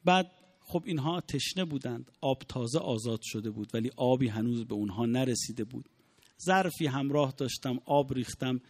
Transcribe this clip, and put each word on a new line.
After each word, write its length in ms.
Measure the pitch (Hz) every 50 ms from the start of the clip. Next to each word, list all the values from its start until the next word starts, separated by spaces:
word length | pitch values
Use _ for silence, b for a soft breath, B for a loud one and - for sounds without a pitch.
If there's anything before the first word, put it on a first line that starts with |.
| _
بعد، 260 | 170 180 185 180 180 _ _ _ _ _ _
خب، 240 | _ - - 175 -
اینها 360 | - 160 151 131 156 170 180
تشنه 440 | - - - 139 - - - 185 185
بودند، 460 | 170 147 135 - 131 120 117 127 - _ _
آب 220 | - 135 135 - - -
تازه 320 | - 127 120 117 123 160
آزاد 400 | - - 123 110 107 120 113 110 -
شده 260 | - - 110 104 113
بود 200 | 104 110 107 - -
ولی 180 | 113 113 127 -
آبی 320 | - 131 123 131 127 135 120
هنوز 380 | 104 110 110 120 120 117 117
به 80 | 120 117
اونها 320 | 104 104 101 101 107 120
نرسیده 580 | 120 117 127 131 127 120 - - - 110 - 110
بود. 260 | 110 - - - _ _ b b b b b b b b b -
ظرفی 400 | 180 185 190 185 180 - - 170
همراه 480 | 143 131 139 139 139 143 147 147 131 131 -
داشتم، 420 | 139 123 - - - 139 123 131 _
آب 280 | - 147 143 143 135 135
ریختم، 480 | 131 120 - - - - 131 127 123 B B